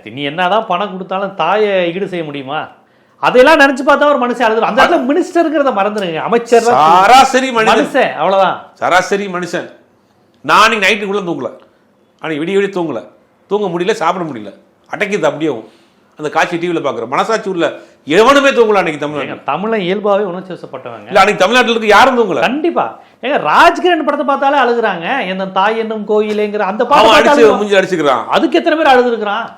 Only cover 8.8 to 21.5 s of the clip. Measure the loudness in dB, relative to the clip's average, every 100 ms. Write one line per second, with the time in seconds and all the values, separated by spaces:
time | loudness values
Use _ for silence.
8.8 | 0 0 0 -4 -4 -8 -6 -8 -10 -18
9.8 | _ _ _ _ _ _ 2 4 4 2
10.8 | 0 -2 -4 -6 -6 -6 -8 -12 _ _
11.8 | _ _ _ _ -8 -6 -2 -2 -2 -4
12.8 | -6 -6 -12 _ _ _ -6 -4 -2 -4
13.8 | -4 -2 -2 -2 -6 -10 -14 -20 _ _
14.8 | -14 -8 -4 -2 -2 -2 -4 -4 -10 _
15.8 | _ _ _ -10 -6 -2 -2 -2 -4 -4
16.8 | -4 -6 -4 -4 -2 -2 -4 -4 -4 -4
17.8 | -20 _ -2 2 4 4 4 2 2 2
18.8 | 0 -4 -6 -6 -8 -10 -6 -4 -4 -4
19.8 | -2 -4 0 0 -2 -8 -12 -16 -14 -16
20.8 | -14 -16 -2 2 2 2 0